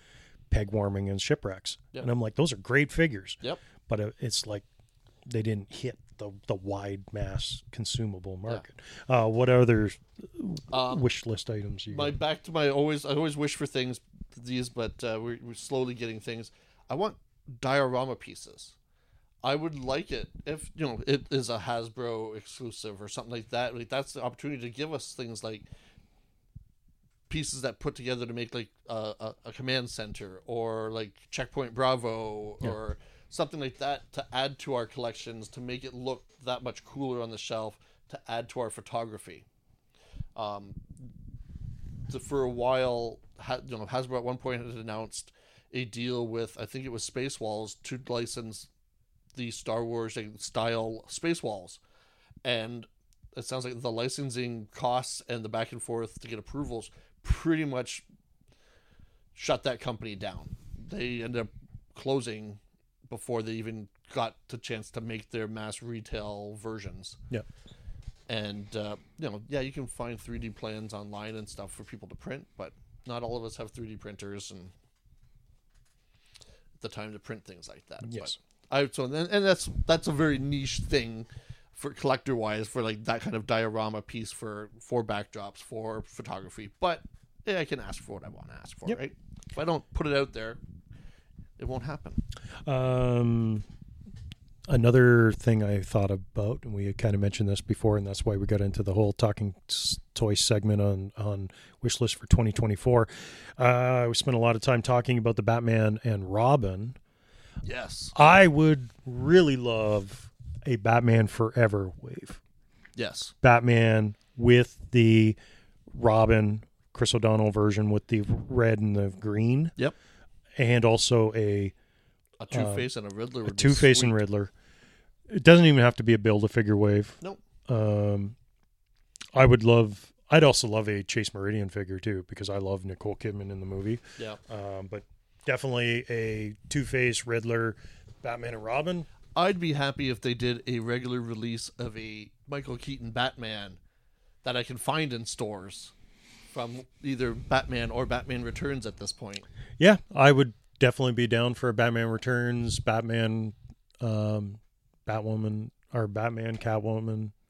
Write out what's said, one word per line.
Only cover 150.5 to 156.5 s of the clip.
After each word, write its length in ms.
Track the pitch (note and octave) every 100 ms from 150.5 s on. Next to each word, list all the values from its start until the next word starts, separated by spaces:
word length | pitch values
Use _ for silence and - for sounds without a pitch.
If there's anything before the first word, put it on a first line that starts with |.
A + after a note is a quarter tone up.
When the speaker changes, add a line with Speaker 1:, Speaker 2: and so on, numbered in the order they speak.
| - _ _
Speaker 1:
definitely 320 | B2+ - B2+
be 160 | A#2+ A#2+
down 260 | A#2 A#2+
for 140 | A#2+ B2+
a 40 |
Batman 360 | A2 A#2 A#2 A2+
Returns, 720 | A2 B2+ B2 A#2+ A#2+ A#2 -
Batman, 720 | - A2+ A2+ A#2 A2+ A2 A2 - - - _ _
um, 580 | A#2 G#2+ G#2+ G#2+ G2+ G#2+ _ _ _ _ -
Batwoman, 640 | A2 G#2+ A2 G#2+ G#2+ A2 - _
or 140 | B2 G#2+
Batman, 480 | G#2 A2+ A2+ A2+